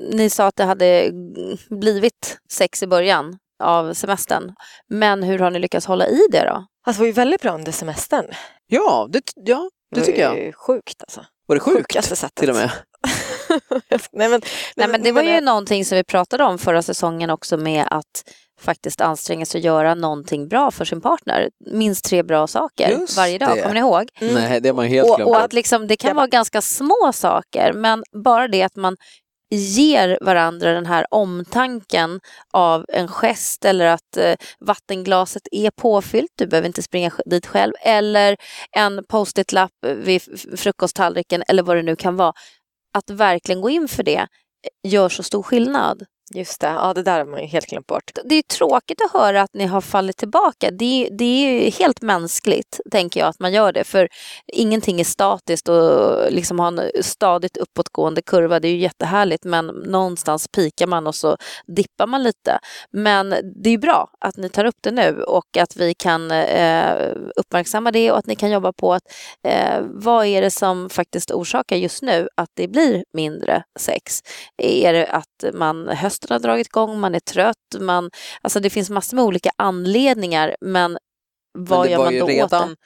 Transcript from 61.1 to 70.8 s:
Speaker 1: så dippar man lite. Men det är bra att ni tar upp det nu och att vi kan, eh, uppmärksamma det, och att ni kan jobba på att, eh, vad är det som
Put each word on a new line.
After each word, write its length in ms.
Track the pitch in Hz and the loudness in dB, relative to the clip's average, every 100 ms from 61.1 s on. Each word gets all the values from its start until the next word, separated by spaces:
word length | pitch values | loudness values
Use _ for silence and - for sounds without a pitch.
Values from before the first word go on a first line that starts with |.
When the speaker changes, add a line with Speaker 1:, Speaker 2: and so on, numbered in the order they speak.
Speaker 1:
så 220 | - 156 151 - - - 175 | -2 0 -2 -6 -18 -8 -4
dippar 300 | 190 - 214 | -4 -2 -2
man 160 | 269 | 0
lite. 360 | 247 - - - - - - | 0 -2 -2 -2 -4 -20 -10
Men 380 | 196 214 196 196 185 190 190 | -2 2 2 2 -2 -4 -2
det 80 | 214 | 0
är 80 | 226 | 2
bra 320 | 302 - - - | 2 2 0 -6
att 160 | 190 196 | -8 -6
ni 120 | 185 | -6
tar 160 | - | 0
upp 140 | 226 - | -2 -2
det 100 | - | -4
nu 320 | 247 170 151 | 2 0 0
och 340 | - 180 - - | 0 0 0 -2
att 200 | 175 - | 0 0
vi 180 | 170 | -2
kan, 360 | 175 180 165 160 | 0 0 0 0
eh, 800 | 160 - - 165 165 - - - - - - | 0 2 2 2 2 0 0 -2 -6 -6 -6
uppmärksamma 540 | - 175 175 214 233 | -2 -4 -2 -2 0
det, 220 | 226 226 | 2 4
och 60 | 220 | 2
att 80 | 220 | -2
ni 100 | 214 | -2
kan 140 | 208 | 0
jobba 220 | 202 185 | 0 -2
på 220 | - 185 | -2 0
att, 100 | 185 _ - - - - | 0 _ -20 -20 -8 -2
eh, 320 | - - - | 0 0 -2
vad 440 | - - 220 233 208 | -4 -4 2 2 4
är 160 | 196 | 2
det 80 | 196 | 0
som 400 | - 190 185 | 0 -2 -2